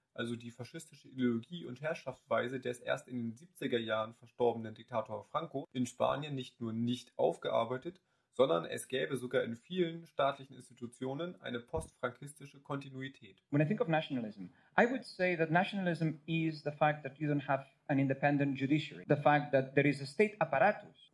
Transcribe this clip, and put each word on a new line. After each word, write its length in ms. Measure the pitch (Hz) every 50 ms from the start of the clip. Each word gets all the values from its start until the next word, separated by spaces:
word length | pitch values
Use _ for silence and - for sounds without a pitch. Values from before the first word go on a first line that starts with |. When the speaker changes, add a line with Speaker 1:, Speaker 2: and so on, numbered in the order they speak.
| _ _ -
Speaker 1:
also 220 | - 120 117 120
die 160 | 117 117 120
faschistische 560 | - - 120 - - 165 - - 147 - -
Ideologie 580 | - 135 131 127 120 117 113 113 - 175 170 -
und 140 | 123 123 123
Herrschaftsweise 800 | 147 156 165 - - 135 123 - _ - 113 117 117 123 135 127
des 220 | - 123 123 -
erst 260 | - 123 135 139 -
in 100 | 131 127
den 140 | 123 117 117 113
siebziger 460 | 120 170 - _ - 151 123 120 117
Jahren 340 | 113 110 110 110 110 113 -
verstorbenen 600 | _ 120 - _ - 123 120 120 117 113 110 110
Diktator 480 | - 113 - 123 113 - - 107 104 -
Franco, 400 | _ - 151 165 - - 135 - _
in 140 | - 131 123
Spanien 500 | - - - 123 120 135 139 151 151 139
nicht 240 | 131 123 - _ -
nur 140 | 120 113 110
nicht 440 | 113 120 120 123 120 - - -
aufgearbeitet, 840 | - 135 160 170 - - 123 123 120 117 117 127 123 - 170 - _ _ _ _ _ _ _ - -
sondern 240 | 131 151 165 170 160
es 200 | - - - -
gäbe 300 | - 127 135 156 156 139
sogar 260 | 120 123 123 135 127 -
in 140 | 117 117
vielen 480 | - _ - 180 185 175 165 165 170 170
staatlichen 500 | - - - 139 139 139 - 131 - 139
Institutionen 800 | 127 120 - 117 - 123 113 - - 127 131 135 147 170 180 180 -
eine 180 | - 127 123 117
postfrankistische 1000 | 120 - - 160 - - _ - - 123 123 - 143 143 - - 143 143 - 139
Kontinuität. 720 | _ - 143 139 139 139 131 131 131 131 - - - - - _ _ -
Speaker 2:
When 100 | 143 143
I 40 | 156
think 160 | 151 214 -
of 80 | 240 170
nationalism, 560 | 156 156 160 - 143 123 110 107 - 101 92 87 _ _ _ _ -
I 80 | - 220
would 180 | 240 269 - -
say 320 | - - - 180 180 180
that 160 | 156 165 156
nationalism 720 | 156 175 196 - 214 196 185 175 165 160 165 156 151 - -
is 380 | 165 165 160 160 160 151 151 -
the 80 | 151
fact 320 | 147 - 156 151 151 151 -
that 160 | 135 135 -
you 80 | 156
don't 180 | 147 147 143 131 -
have 160 | 139 135 - - _ _ _ -
an 100 | 143 135
independent 580 | 139 135 135 - 151 143 147 139 143 139 135
judiciary, 460 | 135 135 127 151 151 147 - - 87 90 -
the 80 | 147
fact 340 | 147 - 151 147 143 143 -
that 240 | - 135 135 - -
there 100 | 143 139
is 140 | 147 135 -
a 60 | 139
state 320 | - - - 214 214 - -
apparatus 720 | 165 - 139 135 170 208 208 - - - - _ - _